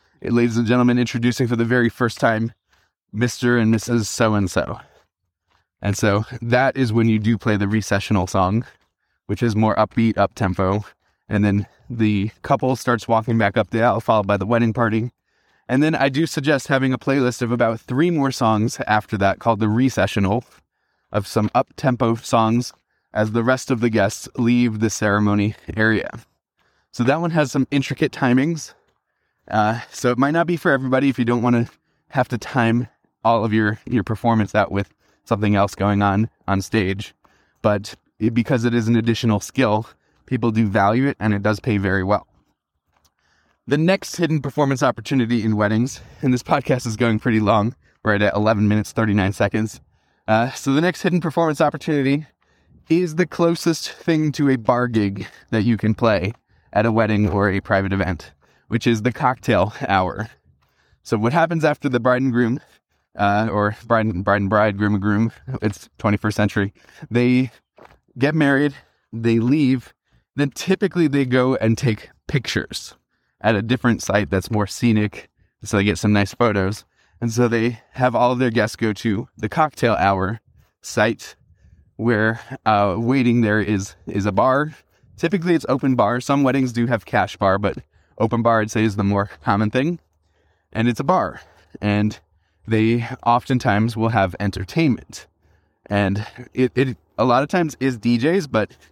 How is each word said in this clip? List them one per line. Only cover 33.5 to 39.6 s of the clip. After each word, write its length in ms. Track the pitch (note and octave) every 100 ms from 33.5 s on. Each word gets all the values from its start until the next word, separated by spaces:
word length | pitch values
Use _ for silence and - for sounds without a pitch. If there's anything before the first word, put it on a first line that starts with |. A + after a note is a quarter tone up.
your, 260 | A2 G#2+ G#2+ -
your 180 | A#2+
performance 520 | F#2+ A2 A#2 A2+ G2 G#2+
out 160 | G2
with 200 | G2 G2 _ _ _ -
something 300 | G#2 G#2 G2+
else 200 | G2+ -
going 260 | G2+ G2+
on, 260 | G2+ G2 A2 - -
on 160 | F#2+
stage. 500 | - A2 F#2 G2 - - _ _ _ _
But 320 | A2 G#2 G#2 - _ -
it, 160 | A2
because 320 | A#2 A2+ C3 A#2
it 80 |
is 140 | A#2 A2+
an 80 | A#2
additional 440 | A2+ A2+ A#2 G#2
skill, 480 | - -